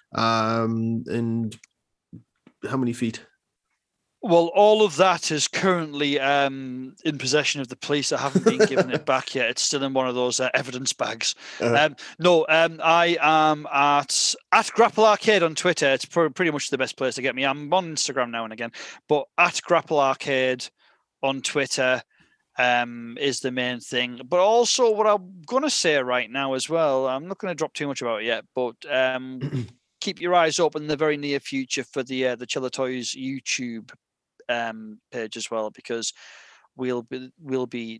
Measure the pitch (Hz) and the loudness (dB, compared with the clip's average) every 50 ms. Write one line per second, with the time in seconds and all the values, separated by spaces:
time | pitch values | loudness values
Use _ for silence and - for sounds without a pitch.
0 | _ _ - 110 113 113 113 113 110 110 113 113 113 113 113 113 113 113 113 113 | _ _ -4 0 2 2 2 2 2 2 0 0 0 0 -2 -2 -2 -2 -2 -4
1 | - - - 117 117 113 113 117 113 107 107 - - _ _ _ _ _ _ _ | -4 -4 -4 -2 -2 -2 -2 -2 -4 -4 -8 -12 -18 _ _ _ _ _ _ _
2 | _ _ - 120 - _ _ _ _ - _ _ - 107 135 131 127 120 117 - | _ _ -20 -20 -20 _ _ _ _ -20 _ _ -8 -6 -4 -2 -2 -4 -2 -2
3 | 123 113 110 - - _ _ _ _ _ _ _ _ _ _ _ _ _ _ _ | -4 -4 -4 -8 -16 _ _ _ _ _ _ _ _ _ _ _ _ _ _ _
4 | _ _ _ _ - 214 165 170 170 170 175 190 208 214 214 214 214 196 143 139 | _ _ _ _ 0 4 4 4 4 4 4 6 6 6 8 6 4 2 4 4
5 | 185 185 175 165 - - 160 147 - - - - - 190 180 175 160 151 143 143 | 4 4 4 2 0 -2 -2 -2 -2 -2 -2 0 2 2 2 2 -2 -4 -4 -2
6 | 147 143 143 139 135 139 143 139 139 139 135 135 131 131 127 127 131 131 - _ | 0 0 0 0 2 2 2 2 2 0 -2 -6 -8 -10 -10 -10 -10 -12 -16 _
7 | _ 156 147 131 131 127 135 151 139 - - 147 131 117 127 - - - 147 147 | _ -4 -4 -2 -2 0 2 2 2 0 -2 -4 -6 -10 -10 -12 -6 -4 -2 -2
8 | 131 - 143 127 131 139 - 185 - 226 - 254 - - 131 175 180 127 - 151 | 0 -2 -2 -2 -4 0 0 2 2 2 4 4 2 2 4 0 0 0 -2 -4
9 | - - 131 131 - - - 135 120 113 120 - - - 151 139 135 135 135 131 | 0 0 0 0 0 -2 -4 -2 -2 -2 -2 -2 -2 -2 -2 -2 -4 -2 0 0
10 | 131 127 123 123 123 123 120 - 127 127 - 131 127 131 123 127 135 - - - | 0 0 0 0 0 0 0 -2 -2 0 0 -2 -2 -2 -8 -6 -6 -6 -4 -4
11 | 120 113 113 113 117 - - - - - - - - 120 117 139 151 156 143 - | -4 -6 -4 -4 -4 -6 -6 -6 -14 -18 -8 -2 0 2 4 4 4 2 0 -6
12 | - - - - 160 180 175 160 151 - 156 160 165 165 165 156 156 165 165 170 | -16 -20 -10 0 4 4 6 6 4 4 4 4 4 2 0 0 2 4 4 6
13 | 170 170 170 160 143 151 160 156 156 156 151 151 151 - - 139 147 143 143 143 | 4 4 2 2 4 4 6 6 6 4 2 0 -4 -4 0 2 4 4 4 2
14 | 139 - - - - - - - _ _ - 220 214 - - 214 233 208 - 214 | 2 0 -2 0 0 -2 -2 -4 _ _ 2 2 2 2 4 4 4 4 6 4
15 | 220 214 208 - - 226 214 190 170 160 156 - - 180 165 - 151 139 135 127 | 6 6 4 4 4 2 4 4 2 0 0 0 0 0 0 2 2 2 2 0
16 | - - - 170 165 151 131 - 180 165 151 139 - - 139 127 135 120 - - | -2 -2 0 2 2 2 0 0 0 0 0 -2 -4 -4 -2 -2 -2 -4 -2 -2
17 | 135 127 113 131 123 131 120 131 135 139 139 147 147 143 175 190 180 165 156 - | -2 -2 -2 -2 -4 -4 -2 0 -2 -2 -2 -4 -4 0 0 0 0 -2 -4 -4
18 | - - 127 135 123 120 117 117 113 110 110 113 117 113 - - - - - - | -4 -2 -2 -2 -2 -2 -2 -6 -6 -8 -8 -8 -8 -10 -10 -14 -16 -16 -18 -20
19 | _ _ 151 143 135 - _ - 170 180 - - - - 175 160 - - 160 147 | _ _ 0 0 0 -2 _ 2 2 2 2 -4 0 2 2 2 2 2 2 2
20 | 139 135 131 - - 147 139 131 131 131 127 123 - - - _ _ _ _ _ | 4 2 2 -2 -2 -2 0 0 2 0 0 -2 -6 -14 -16 _ _ _ _ _
21 | _ _ _ _ - 135 135 135 - - - 151 135 123 - - 131 127 127 123 | _ _ _ _ -4 -4 -4 -2 -6 -4 -2 -2 -2 -2 -2 0 2 2 2 0
22 | - _ _ _ _ _ _ _ _ _ _ - 123 123 123 123 120 120 120 117 | -2 _ _ _ _ _ _ _ _ _ _ 0 2 2 2 2 0 -2 -8 -12
23 | 117 117 117 - 139 143 120 - - 131 127 127 123 123 123 117 - - - 123 | -12 -12 -8 -4 -2 -2 -2 -2 -6 -4 -4 -2 -4 -4 -4 -8 -10 -4 -4 -2
24 | 123 123 123 117 131 123 180 175 185 208 226 240 240 - - - 233 226 214 202 | -2 -2 -6 -12 -6 -2 2 2 4 6 4 4 4 2 2 2 4 4 4 4
25 | 214 214 208 202 185 180 190 180 156 - 240 262 302 294 - - - 170 151 139 | 4 4 4 2 0 -8 -18 -20 -10 -2 -2 0 0 0 -2 0 2 2 2 2
26 | 127 123 123 123 120 107 120 139 139 135 135 131 - - 160 165 160 147 135 131 | 2 0 0 0 -2 -2 -4 -4 -4 -2 -2 -4 -4 -2 0 0 2 2 2 2
27 | 135 131 131 139 160 180 196 - - 185 175 143 160 - - - 151 143 135 - | 0 0 -2 -4 -6 -10 -10 -8 -6 -8 -4 -4 -6 -6 -4 -8 -6 -6 -6 -6
28 | 131 120 113 104 110 117 113 110 - _ _ 131 127 120 104 _ - 147 135 131 | -4 -4 -4 -2 -2 -2 -4 -4 -6 _ _ -4 -4 -4 -6 _ -8 -2 0 0
29 | 131 131 131 127 127 131 131 127 131 151 151 131 113 95 - _ _ _ _ _ | 2 0 0 -4 -8 -10 -10 -10 -8 -6 -6 -6 -8 -8 -14 _ _ _ _ _
30 | - 202 175 - 165 175 180 175 165 160 143 - 170 151 147 156 151 151 151 135 | -10 -10 -8 -6 -2 2 4 4 4 4 2 2 0 0 0 -4 -4 -4 -2 0
31 | 156 151 151 143 143 143 143 131 - - 139 135 131 - - 143 120 - - 139 | 0 0 0 -2 -2 -4 -4 -4 -4 -4 -6 -6 -4 -4 -6 -6 -6 -6 -6 -8
32 | 127 127 131 127 131 127 123 117 123 - - 143 131 127 - - 135 127 127 127 | -6 -4 -4 -2 -2 -2 -2 -4 -6 -6 -6 -4 -4 -4 -4 -4 -4 -4 -4 -6
33 | 117 - - 131 131 131 135 131 - - - - 127 120 117 110 107 - - _ | -6 -8 -8 -8 -8 -8 -8 -8 -6 -6 -6 -6 -6 -8 -10 -12 -14 -16 -20 _
34 | _ _ _ _ _ _ _ _ - - 120 120 117 113 110 110 110 107 107 - | _ _ _ _ _ _ _ _ -6 -4 -4 -4 -4 -6 -8 -10 -14 -16 -18 -20
35 | _ _ - 123 113 110 - 113 110 - 113 113 107 107 - - - - 120 117 | _ _ -8 -8 -8 -8 -8 -10 -10 -6 -4 -4 -4 -6 -8 -12 -10 -8 -6 -6
36 | 110 - - - - - - - - - - _ _ _ _ 127 127 127 127 123 | -6 -8 -10 -12 -20 -20 -20 -20 -20 -20 -20 _ _ _ _ -6 -4 -4 -4 -4
37 | 117 - 131 127 127 127 _ _ 165 135 131 131 127 120 - 120 117 113 113 113 | -6 -8 -12 -12 -12 -14 _ _ -8 -4 -4 -4 -4 -4 -6 -8 -8 -8 -12 -14